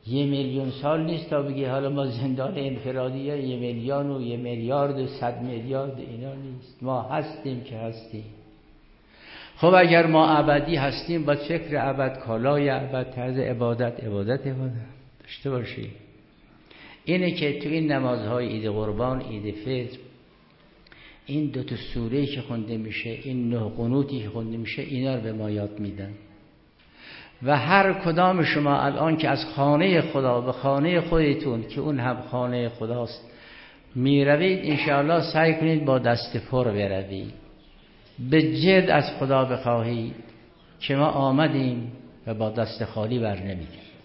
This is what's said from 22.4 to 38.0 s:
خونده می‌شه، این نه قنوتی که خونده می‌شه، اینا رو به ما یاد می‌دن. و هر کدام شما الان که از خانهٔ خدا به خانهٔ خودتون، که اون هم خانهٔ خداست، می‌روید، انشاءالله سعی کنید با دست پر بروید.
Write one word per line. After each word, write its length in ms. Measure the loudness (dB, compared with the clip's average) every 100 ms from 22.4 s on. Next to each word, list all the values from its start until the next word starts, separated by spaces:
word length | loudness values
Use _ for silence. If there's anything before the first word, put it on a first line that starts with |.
خونده 360 | -6 -6 -4 -6
می‌شه، 320 | -6 -8 -8
این 400 | -8 -6 -4 -2
نه 100 | -2
قنوتی 600 | -2 -2 0 0 0 -4
که 100 | -6
خونده 280 | -6 -6 -6
می‌شه، 240 | -6 -8
اینا 340 | -6 -4 -2 -2
رو 60 |
به 120 | -4
ما 160 | -6 -4
یاد 300 | -4 -4 -6
می‌دن. 300 | -8 -8 -10 -12 -18 -20 -20 _ _ _ -20 -20 -20 -20 -20 -8
و 140 | 2 2
هر 360 | 6 6 6
کدام 500 | 2 0 4 4 4
شما 360 | 2 2 4 4
الان 380 | 2 2 2 2
که 120 | 2
از 160 | 0 -2
خانهٔ 560 | 0 4 4 6 4
خدا 400 | 2 0 2 2
به 100 | 0
خانهٔ 500 | -2 0 2 4 2
خودتون، 680 | 4 4 4 2 0 -4 -4
که 140 | -4
اون 180 | -2 0
هم 180 | 0 -4 -4
خانهٔ 380 | -4 -2 0 -2
خداست، 520 | -4 -4 -4 -6 -8 -18 -20 -20 -20 -20 -20 -10 0
می‌روید، 640 | 4 6 6 4 4 2
انشاءالله 580 | 0 0 2 2 4 2 2
سعی 200 | 4 4
کنید 320 | 4 2 2 4
با 140 | 4
دست 380 | 4 2 0 -6
پر 340 | -2 0 2
بروید. 600 | 2 0 -2 -4 -8 -8 -12 -20 -20 -20 -20 -20 -20